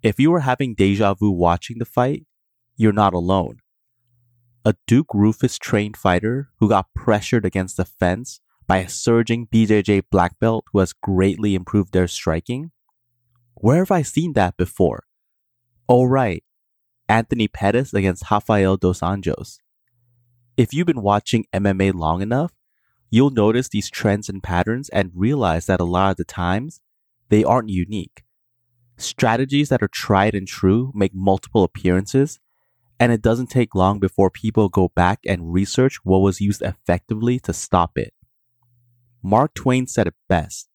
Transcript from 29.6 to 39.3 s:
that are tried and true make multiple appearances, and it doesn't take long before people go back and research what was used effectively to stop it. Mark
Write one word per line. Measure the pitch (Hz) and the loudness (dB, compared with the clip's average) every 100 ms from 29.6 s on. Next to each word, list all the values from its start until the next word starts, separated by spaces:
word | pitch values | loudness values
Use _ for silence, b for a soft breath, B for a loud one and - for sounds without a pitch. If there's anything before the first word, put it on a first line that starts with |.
| 147 | 0
that | 131 | 0
are | 101 | -2
tried | - - 98 104 | -6 0 2 2
and | 104 95 | 0 -8
true | - 95 107 131 | -2 2 2 0
make | 104 98 | -2 -4
multiple | 95 95 95 - 113 | 0 0 0 0 0
appearances, | 92 - 92 90 101 135 143 - _ _ _ _ _ _ | 0 0 0 0 0 0 -2 -4 _ _ _ _ _ _
and | 120 | 0
it | 117 | 2
doesn't | 113 117 127 | 0 0 -2
take | 131 117 | -2 -2
long | 98 92 101 | 2 2 2
before | 95 - 98 | -2 2 0
people | - 110 107 104 | 0 -4 0 0
go | - 92 | 2 -2
back | - 87 104 - | 2 0 0 -4
and | 90 82 | -6 -2
research | 87 98 - 135 - | -2 -2 0 0 0
what | - 95 | 0 4
was | 98 92 | 4 2
used | 101 104 | -2 -2
effectively | - 98 - 87 _ 107 117 123 | -4 -8 -4 -4 _ -4 -2 -2
to | - | -4
stop | - - 92 85 - | -8 -2 0 0 -2
it. | 55 _ _ _ _ _ _ _ _ _ _ _ | -8 _ _ _ _ _ _ _ _ _ _ _
Mark | 98 | -2